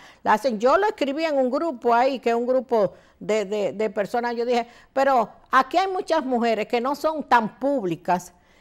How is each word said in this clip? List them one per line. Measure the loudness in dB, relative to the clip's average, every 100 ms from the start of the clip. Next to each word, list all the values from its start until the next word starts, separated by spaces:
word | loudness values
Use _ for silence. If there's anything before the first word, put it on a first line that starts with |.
| -10 -6
la | 0
hacen. | 0 0 0
Yo | 2 4
lo | 2
escribí | 0 -4 -2
en | -2 0
un | 0
grupo | 0 -4 -2 2
ahí, | 2 2 0
que | -2
es | 0
un | 0
grupo | -2 0 0 0 -2 _ _
de, | -2 -2 -2
de, | -2 -4
de | -2 -4
personas, | -4 -4 -2 -2 -4
yo | -2
dije, | -2 -2 -10 -6
pero | 0 2 2 0 -6 _
aquí | 0 2 0
hay | 0
muchas | -2 -2 -2 0
mujeres | 0 0 0 -2
que | -2
no | -2
son | -2 -4 -4
tan | 2 2 2 -4
públicas | -4 -2 -2 -4 -2 -2 -4 _ _ _